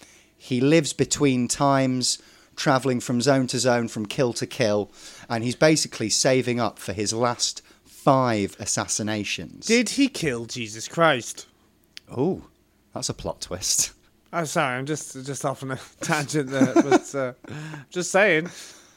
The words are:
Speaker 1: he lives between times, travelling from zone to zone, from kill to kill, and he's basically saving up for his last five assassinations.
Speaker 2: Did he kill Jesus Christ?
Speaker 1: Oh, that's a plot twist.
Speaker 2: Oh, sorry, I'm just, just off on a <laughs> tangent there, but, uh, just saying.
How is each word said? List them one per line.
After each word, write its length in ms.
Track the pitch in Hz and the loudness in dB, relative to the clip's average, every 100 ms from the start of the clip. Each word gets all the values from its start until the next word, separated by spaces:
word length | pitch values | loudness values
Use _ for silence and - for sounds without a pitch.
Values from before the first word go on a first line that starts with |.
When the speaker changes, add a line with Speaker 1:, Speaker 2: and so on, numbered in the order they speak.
| - _ _ _ | -20 _ _ _
Speaker 1:
he 240 | - 123 | -4 2
lives 320 | 139 165 139 | 4 4 2
between 520 | - 135 - 143 127 120 | -2 -2 2 2 2 0
times, 720 | - 143 139 131 127 120 - - - _ - | 2 2 4 2 0 -2 -4 -8 -20 _ -4
travelling 440 | 156 131 135 123 | 2 2 2 0
from 200 | - 120 | 0 0
zone 260 | 123 135 127 | 4 4 2
to 100 | 123 | 0
zone, 300 | 123 120 117 | 2 2 0
from 180 | 113 104 | -4 -6
kill 260 | - 123 | 0 0
to 120 | 110 - | 0 -8
kill, 440 | - 113 104 98 - - - - | 0 2 2 0 -8 -20 -20 -6
and 160 | 117 | -4
he's 120 | 123 120 | -4 2
basically 520 | 160 160 - - 110 | 4 4 0 -4 -2
saving 500 | - 143 131 123 120 | 2 4 4 2 0
up 200 | 110 - | -2 -4
for 160 | - | -8
his 180 | 98 101 | -4 -2
last 480 | 110 123 117 - - - _ | 0 -2 0 -4 -6 -16 _
five 720 | _ - 156 135 127 107 98 - | _ -2 4 4 4 0 -2 -4
assassinations. 1080 | 104 - 104 - 107 107 101 - 82 - - | -4 -4 -2 -4 -4 -4 -4 -8 -10 -10 0
Speaker 2:
Did 240 | 233 220 | 2 2
he 180 | - 277 | 0 0
kill 380 | - 160 120 113 | 0 -4 -4 -8
Jesus 420 | 127 110 110 - | -8 -8 -10 -8
Christ? 580 | - 160 131 - - - _ _ _ _ - - | 2 4 4 -2 -12 -18 _ _ _ _ -20 -12
Speaker 1:
Oh, 320 | 120 160 101 - _ _ _ _ | -2 -2 -2 -10 _ _ _ _
that's 140 | 120 131 | -8 -8
a 60 | |
plot 280 | - 87 - | -6 -8 -8
twist. 500 | - 92 - - - - _ _ _ | -10 -6 -2 -2 -2 -6 _ _ _
Speaker 2:
Oh, 120 | 170 | -6
sorry, 320 | 151 175 139 123 | -2 0 0 -2
I'm 80 | 135 | -4
just, 260 | 151 - 131 | -6 -8 -12
just 200 | 131 131 | -10 -4
off 180 | 143 131 | -4 -4
on 80 | 135 | -6
a 60 | 131 - | -8 -10
<laughs> 100 | _ | _
tangent 500 | - 156 139 151 131 | 0 2 2 -2 -2
there, 240 | 135 135 | 2 2
but, 400 | - 285 - - | 4 4 2 2
uh, 180 | 139 127 123 - 151 156 151 131 | -4 -6 -8 -14 -14 -12 -14 -10
just 220 | 180 170 | -8 0
saying. 400 | 190 208 156 175 - - - _ | 2 4 2 0 -10 -18 -20 _